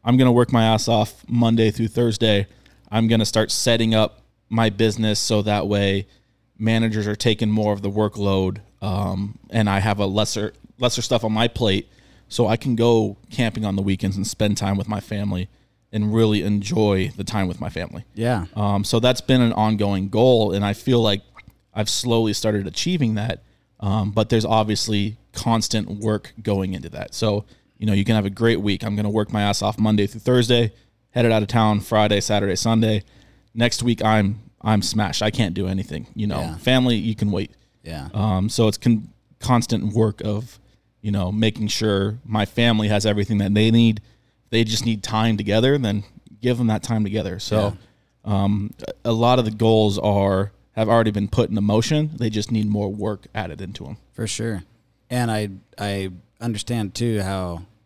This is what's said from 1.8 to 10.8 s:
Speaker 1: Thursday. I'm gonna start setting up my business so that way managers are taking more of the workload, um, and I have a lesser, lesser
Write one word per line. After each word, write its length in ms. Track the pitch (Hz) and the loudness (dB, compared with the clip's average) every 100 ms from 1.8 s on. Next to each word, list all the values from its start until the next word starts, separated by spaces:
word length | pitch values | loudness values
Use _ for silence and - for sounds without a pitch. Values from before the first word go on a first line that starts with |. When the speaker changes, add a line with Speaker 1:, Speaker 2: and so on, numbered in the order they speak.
| 110 | -4
Speaker 1:
Thursday. 580 | - 117 107 110 101 98 _ _ _ _ | 0 0 2 2 2 0 _ _ _ _
I'm 160 | 110 113 | 0 2
gonna 180 | 113 | 2
start 260 | 107 110 107 | 2 0 0
setting 420 | - 127 117 113 | 0 0 2 2
up 260 | 110 107 - _ _ _ | 2 2 -4 _ _ _
my 220 | 113 113 | 0 0
business 500 | 101 110 104 110 104 | 2 0 2 0 0
so 220 | - 107 | 0 0
that 260 | 104 104 87 | 0 -2 0
way 380 | 104 101 98 98 _ _ _ _ _ | 0 2 0 -4 _ _ _ _ _
managers 480 | 110 113 113 110 104 | 0 2 0 -2 -4
are 80 | 104 | 0
taking 340 | 120 107 110 | 0 0 0
more 220 | 107 104 | 0 0
of 80 | 101 | -2
the 100 | 98 | -2
workload, 680 | 104 107 107 101 95 95 101 - _ | 0 -2 0 0 2 0 -4 -16 _
um, 560 | 98 92 98 95 101 - - | -6 -4 -4 -4 -8 -12 -6
and 200 | 113 104 | 0 2
I 100 | 98 | 2
have 200 | 104 101 | 0 0
a 60 | |
lesser, 480 | 98 101 104 - 104 - - | 0 0 -2 -4 -8 -10 -20
lesser 220 | _ | _